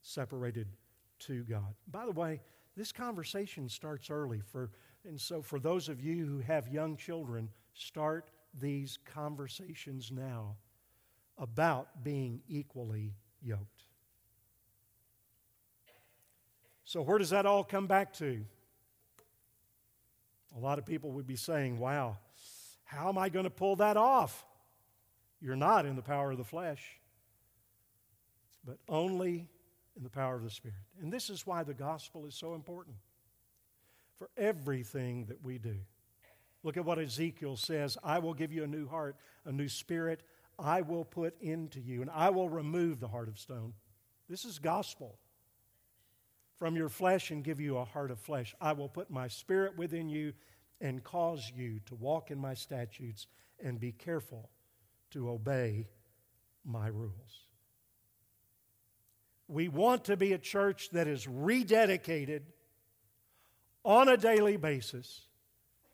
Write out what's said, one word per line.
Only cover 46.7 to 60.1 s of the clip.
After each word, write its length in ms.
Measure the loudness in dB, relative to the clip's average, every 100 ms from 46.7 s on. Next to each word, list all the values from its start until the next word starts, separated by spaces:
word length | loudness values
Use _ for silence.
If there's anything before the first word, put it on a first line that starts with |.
your 140 | 0 0
flesh 420 | 2 4 4 2
and 140 | -4
give 160 | -4 -2
you 160 | 0 -2
a 80 |
heart 260 | -2 -4 -6
of 80 | -6
flesh. 380 | -6 -6 -6 -2
I 120 | 0
will 160 | 0 -2
put 200 | -8 -8
my 200 | -6 -6
spirit 480 | -8 2 4 4 0
within 320 | -4 -2 -2
you 260 | -2 -4 -8 -18 -20 _ _
and 240 | -4 -4
cause 440 | -4 0 0 0 -8
you 280 | -8 -6 -6
to 140 | -8
walk 380 | -6 -2 -2 -2
in 80 | -6
my 140 | -6
statutes 720 | -6 -8 -6 -6 -8 -12 -12 -16 _ _ _
and 180 | -8 -4
be 140 | -6
careful 580 | -6 -4 -4 -4 -14 -16 _ _ _ _ _ _
to 200 | -6 -4
obey 580 | -2 0 0 2 -2 -4 -12 _ _ _ _ _ _
my 240 | -8 -4 -2
rules." 580 | -4 -6 -8 -14 -20 -20 _ _ _ _ _ _ _ _ _ _ _ _ _ _ _ _ _ _ _ -8
We 220 | -2 0
want 360 | 4 6 4
to 100 | 2